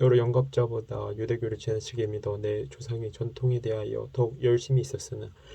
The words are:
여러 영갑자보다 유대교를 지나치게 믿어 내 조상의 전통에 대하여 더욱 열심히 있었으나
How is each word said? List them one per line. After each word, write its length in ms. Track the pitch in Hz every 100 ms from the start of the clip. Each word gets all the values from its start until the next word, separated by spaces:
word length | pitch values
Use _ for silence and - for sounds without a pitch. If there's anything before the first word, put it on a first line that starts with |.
여러 160 | 127 123
영갑자보다 1000 | 117 123 135 - 120 113 110 113 104 104
유대교를 420 | 110 117 113 110
지나치게 480 | - 110 - 120 110
믿어 320 | 107 104 101
내 280 | 104 104 104
조상의 460 | - 117 117 113
전통에 480 | - 117 - 127 123
대하여 480 | 113 110 107 110 110
더욱 300 | - 117 131
열심히 380 | 127 120 - 135
있었으나 500 | 113 - - 107 107 - -